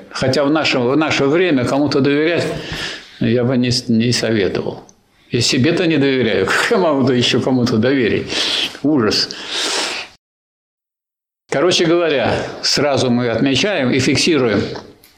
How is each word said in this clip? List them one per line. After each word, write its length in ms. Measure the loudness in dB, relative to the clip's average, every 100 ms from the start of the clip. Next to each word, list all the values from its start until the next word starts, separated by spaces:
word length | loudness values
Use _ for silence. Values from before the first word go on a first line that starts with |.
| -12
Хотя 320 | -4 0 2
в 80 | 2
наше, 280 | 0 0 0
в 180 | 0 0
наше 280 | 0 0 2
время 380 | 2 2 2
кому-то 380 | 0 0 0 2
доверять 440 | 2 2 2 0 -2 -6 -8 -10 -10 -12 -14 -4
я 240 | 0 2
бы 120 | 2 0
не 160 | 0
с-, 160 | 0 0
не 240 | 0 2
советовал. 720 | 0 0 0 0 -2 -6 -8 -14 _ _ _ -6
Я 100 | -2
себе-то 460 | 0 2 2 2 0
не 100 | 2
доверяю. 480 | 2 2 2 0 0
<laughs> 0 |
Как 260 | 0 0
я 60 | 2
могу 320 | 2 2 2
ещё 280 | 2 2 0
кому-то 380 | 0 0 2 2
доверить? 500 | 2 2 0 0 -4 -4 -4 -4 -6 -4
Ужас. 460 | 0 2 2 0 -2 -8 -10 -8 -6 -6 -6 -8 -12 -18 _ _ _ _ _ _ _ _ _ _ _ _ -6
Короче 360 | 0 0 2 2
говоря, 480 | 2 2 0 0 -2 -6 -6
сразу 480 | -4 0 0 2 0
мы 200 | 0 0
отмечаем 640 | 0 0 0 0 0 0
и 80 | 0
фиксируем, 640 | 0 0 2 2 2 0 -2 -6 -16 -20 -14